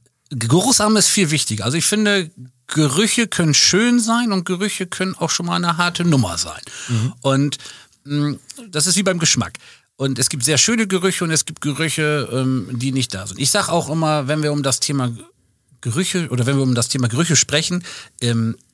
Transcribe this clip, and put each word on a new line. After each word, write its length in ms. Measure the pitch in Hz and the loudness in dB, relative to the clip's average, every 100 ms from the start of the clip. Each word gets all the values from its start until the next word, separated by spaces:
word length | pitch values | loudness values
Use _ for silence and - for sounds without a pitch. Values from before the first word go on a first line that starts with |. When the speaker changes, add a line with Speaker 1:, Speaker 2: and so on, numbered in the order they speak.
| _ _ - | _ _ -12
Speaker 1:
Geruchsarm 680 | 131 113 160 240 247 208 214 | -6 2 4 4 2 4 4
ist 120 | - | 4
viel 200 | - 170 | 2 2
wichtiger. 360 | 147 - 107 117 | 0 -2 -2 -2
Also 120 | 160 | 0
ich 80 | - | 0
finde, 460 | 208 208 202 165 - 127 _ - | 0 2 0 -2 -10 -20 _ -6
Gerüche 560 | 151 151 143 220 - 220 | 2 2 4 2 2 0
können 260 | - 165 | 2 2
schön 460 | 143 - 180 226 240 | 4 4 4 4 4
sein 320 | 226 233 240 | 2 0 2
und 140 | 190 175 | 0 -2
Gerüche 420 | 180 202 - 180 | -2 -2 -4 -6
können 260 | - 190 - | -4 -4 -2
auch 140 | 165 | -2
schon 160 | - 170 | -2 -2
mal 120 | 175 | -2
eine 200 | 175 165 | 0 0
harte 260 | 175 170 | 0 0
Nummer 340 | 175 143 101 87 | 2 4 2 -2
sein. 240 | - - - - - | -8 -10 -16 -14 -4
Speaker 2:
Mhm. 260 | 117 123 120 | -2 -2 -2
Speaker 1:
Und, 360 | 139 135 143 - - - - _ 139 | 0 2 0 -2 -12 -20 -20 _ -6
mm, 280 | 147 147 135 - - 226 | -2 -2 -4 -12 -20 -10
das 180 | 156 147 | -4 0
ist 80 | 175 | 0
wie 80 | |
beim 160 | 190 175 | 0 0
Geschmack. 400 | 160 - 95 - - - _ - | 0 0 -2 -8 -20 -20 _ -4
Und 200 | 135 127 | -4 0
es 120 | 135 | -2
gibt 140 | 147 | 0
sehr 140 | 120 147 | 0 2
schöne 300 | - 226 214 | 2 2 2
Gerüche 360 | 185 185 185 | 2 0 0
und 80 | 170 | -2
es 140 | 160 - | -2 -2
gibt 160 | 156 | -4
Gerüche, 640 | 147 139 160 147 151 151 131 | -4 -2 -2 0 0 0 -2
ähm, 360 | 123 131 131 92 | -2 0 0 -2
die 200 | 123 131 | -4 -2
nicht 220 | 131 120 | -2 -2
da 140 | 95 98 | -6 -8
sind. 120 | 95 | -4
Ich 120 | 135 | 0
sag 180 | 208 190 | 0 2
auch 200 | 175 139 | 0 0
immer, 380 | 160 156 151 131 | 0 0 0 0
wenn 140 | 156 | -2
wir 100 | 151 | 0
um 120 | 147 | 0
das 160 | 139 131 | -2 -2
Thema 320 | - 143 123 117 - _ _ _ _ - | -2 0 -2 -4 -14 _ _ _ _ -10
Gerüche 480 | 123 120 185 185 160 | -4 -2 -2 -2 -2
oder 160 | 123 120 | -2 0
wenn 100 | 139 | 2
wir 80 | |
um 100 | 131 | 2
das 140 | 120 117 | 0 0
Thema 200 | 139 123 | -2 -2
Gerüche 280 | 120 170 160 | 0 2 2
sprechen, 480 | - 147 165 175 170 - - - | 2 0 0 -4 -6 -16 -18 -4
ähm, 340 | 120 117 113 - _ | 0 0 0 -4 _